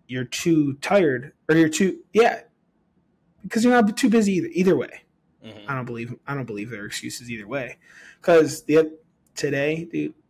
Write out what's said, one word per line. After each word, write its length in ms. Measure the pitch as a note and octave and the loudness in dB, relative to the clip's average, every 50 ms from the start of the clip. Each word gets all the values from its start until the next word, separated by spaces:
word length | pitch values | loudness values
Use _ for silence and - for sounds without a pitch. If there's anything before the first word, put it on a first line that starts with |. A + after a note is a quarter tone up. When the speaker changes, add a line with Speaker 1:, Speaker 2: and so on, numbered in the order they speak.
| _ | _
Speaker 1:
you're 180 | - B2+ B2+ A#2+ | -10 -8 -8 -8
too 500 | - - - - F3 E3 D#3 D3 C#3 C3+ - | -8 -8 -4 0 2 2 2 2 0 -4 -6
tired, 520 | - - F#3+ G3+ F3 C#3+ C3 B2 C3+ - - _ _ - | -2 0 2 4 4 2 0 -2 -6 -12 -20 _ _ 2
or 80 | D#3 | 4
you're 120 | E3 E3 D#3 | 4 4 4
too, 300 | - - G3 F3+ - - - _ | 2 0 0 0 -2 -4 -10 _
yeah, 280 | - G#3 A#3+ - - - - _ _ _ _ _ _ _ _ _ _ _ _ _ _ _ _ _ _ _ | 2 2 2 2 0 -4 -10 _ _ _ _ _ _ _ _ _ _ _ _ _ _ _ _ _ _ _
because 220 | - - - A3+ A#3 | -10 -6 -2 2 2
you're 80 | B3 B3 | 4 4
not 200 | A#3+ G#3+ G#3+ - | 4 4 2 2
too 120 | - C#4 G#3 | 0 2 2
busy 260 | A3+ A3+ G#3 G3+ F#3+ | 4 4 4 2 0
either, 140 | E3+ - - | 0 -2 -2
either 240 | - F3 F#3 F#3+ D#3 | -2 0 2 2 2
way. 260 | B2+ - - - - _ _ _ _ _ _ _ _ - | 2 0 -4 -12 -20 _ _ _ _ _ _ _ _ -20
Speaker 2:
Mm-hmm. 260 | A2 G#2 G#2+ G2+ - | -20 -20 -14 -10 -8
Speaker 1:
I 40 | C#3 | -6
don't 100 | C3 B2 | -6 -6
believe, 300 | A#2+ A#2+ A#2 A#2 A#2 A#2 - _ | -8 -10 -10 -10 -12 -14 -14 _
I 80 | C#3 C#3 | -10 -10
don't 120 | C#3 B2 | -8 -8
believe 240 | A2 G#2 G#2 G#2+ A#2+ | -8 -10 -10 -10 -10
there 120 | A#2 G2+ | -12 -12
are 40 | G#2 | -12
excuses 440 | G#2+ - - A#2 A#2+ - - A#2+ A#2+ | -12 -12 -12 -12 -12 -12 -14 -12 -12
either 160 | A#2 A2 G2+ | -12 -12 -10
way. 300 | G2+ C3+ C#3 A#2+ A#2+ - _ _ _ - - - - - _ | -10 -10 -10 -10 -12 -14 _ _ _ -20 -20 -20 -20 -20 _
'Cause 400 | - F#3 E3+ D#3+ D#3 C#3 C3+ - | 2 4 6 6 6 4 0 -6
the, 360 | - - D3 D#3+ D#3 D#3 - - _ _ _ _ _ _ _ | -2 2 4 4 4 2 -4 -14 _ _ _ _ _ _ _
today, 500 | - D3+ C#3 C#3 C#3 C#3+ D3+ D#3+ E3 E3+ | -6 -6 -4 -2 -2 -2 -2 -4 -6 -8
dude, 300 | - - D3+ D3 D3+ - _ _ | -8 -6 -6 -6 -8 -10 _ _